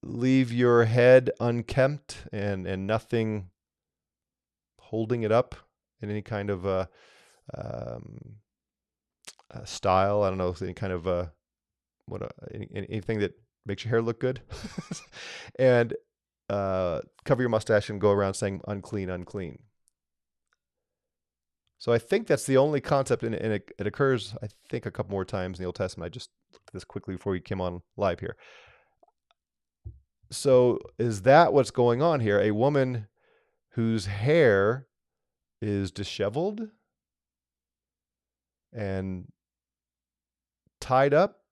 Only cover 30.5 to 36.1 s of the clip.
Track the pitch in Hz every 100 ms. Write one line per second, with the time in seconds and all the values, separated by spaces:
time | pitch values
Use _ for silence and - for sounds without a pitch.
30.5 | 127 123 110 - - 117 104 98 143 165
31.5 | 143 123 - 120 120 160 151 113 101 104
32.5 | 104 131 147 131 123 104 _ _ _ _
33.5 | _ _ - 113 113 95 101 120 165 139
34.5 | 98 101 127 135 _ _ _ _ _ _
35.5 | _ 107 101 98 - 95